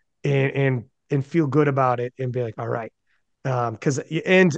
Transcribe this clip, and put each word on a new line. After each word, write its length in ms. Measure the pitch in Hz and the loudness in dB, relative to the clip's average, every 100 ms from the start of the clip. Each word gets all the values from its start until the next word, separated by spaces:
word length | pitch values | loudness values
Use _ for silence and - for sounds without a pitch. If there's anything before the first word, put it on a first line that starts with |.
| _ _ | _ _
and, 300 | 147 139 135 | -2 0 0
and, 320 | 139 139 127 - _ - | 0 0 0 -6 _ -4
and 160 | 147 131 | -4 0
feel 200 | 170 147 | 0 2
good 200 | 143 143 | 2 2
about 320 | 135 127 120 | 2 2 0
it 140 | 123 - | -4 -6
and 120 | 131 | -6
be 120 | 123 | -4
like, 120 | 117 - | -6 -6
"All 100 | 117 | -6
right." 240 | 120 110 - _ _ _ _ | -6 -8 -16 _ _ _ _
Um, 320 | 139 123 117 107 | -4 -2 -4 -4
'cause, 220 | 160 131 | -4 -4
and, 580 | - 156 180 185 185 | -4 -6 2 4 4